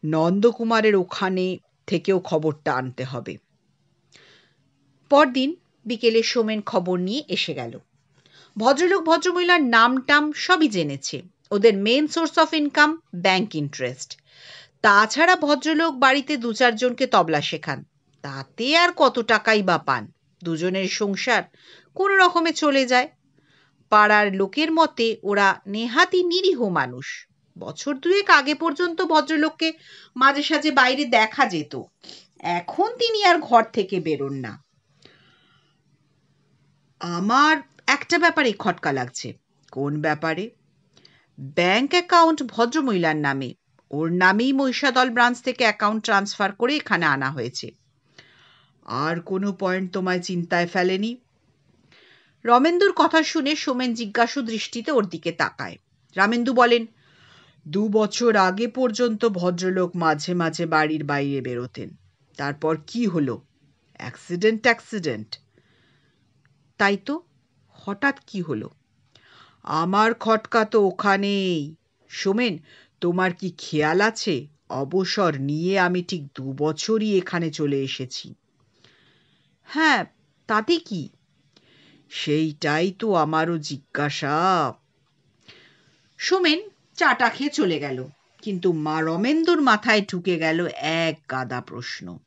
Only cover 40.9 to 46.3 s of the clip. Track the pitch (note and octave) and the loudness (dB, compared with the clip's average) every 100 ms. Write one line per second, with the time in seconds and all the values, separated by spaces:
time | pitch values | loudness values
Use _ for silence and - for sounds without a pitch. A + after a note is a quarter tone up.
40.9 | _ _ _ _ - C3+ C#3+ F3 G3+ C#4 | _ _ _ _ -18 -8 0 2 2 2
41.9 | F4+ F4 F4 E4 D#4 B3+ - A#3+ D4+ C4+ | 0 4 6 6 4 -4 0 0 0 0
42.9 | G3 E3 D#3 D3 C#3 B2+ - _ _ _ | 0 0 0 -2 -2 -6 -12 _ _ _
43.9 | C#3+ E3 F3 F#3 G3+ B3+ C4+ C4+ A#3+ C#4+ | -6 -2 2 4 4 2 0 0 0 0
44.9 | B3+ B3+ A#3+ A#3+ A#3+ - B3+ A#3 G3+ G#3 | 2 0 4 2 2 -6 0 0 2 -2
45.9 | A3 A3+ G3+ G3+ | -2 0 0 0